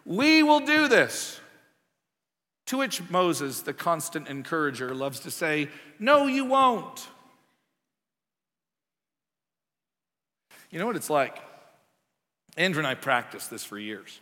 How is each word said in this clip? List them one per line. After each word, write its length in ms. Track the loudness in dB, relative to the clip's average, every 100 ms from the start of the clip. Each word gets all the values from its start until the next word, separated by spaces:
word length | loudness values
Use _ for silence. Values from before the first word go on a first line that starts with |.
| -6
"We 380 | 0 4 6
will 160 | 8 6
do 280 | 4 4 6
this." 540 | 6 6 0 -8 -12 -20 -20 _ _ _ _ _ _ _ _ _ _ -6
To 100 | -2
which 240 | -2 -4 -2
Moses, 520 | 2 2 0 -4 -6
the 120 | -8
constant 540 | -4 -2 -2 -2 -8 -8
encourager, 680 | -10 -4 -2 -2 -4 -6
loves 280 | -4 -6 -6
to 100 | -10
say, 380 | -4 -2 -2 -4 -10 -20 -4
"No, 300 | 2 2 2
you 180 | -2 0
won't." 640 | 4 4 2 -6 -16 -18 -20 _ _ _ _ _ _ _ _ _ _ _ _ _ _ _ _ _ _ _ _ _ _ _ _ _ _ _ _ _ _ _ _ _ -20 -14
You 80 | -6
know 80 | -4
what 100 | -4
it's 140 | 0
like? 320 | 2 0 -4 -20 -20 _ _ _ _ _ _ _ _ _ 0
Andrew 220 | 0 0
and 60 | -2
I 80 |
practiced 560 | -2 0 0 -2 -12 -12
this 140 | -12
for 160 | -12 -10
years. 400 | -10 -12 -14 -20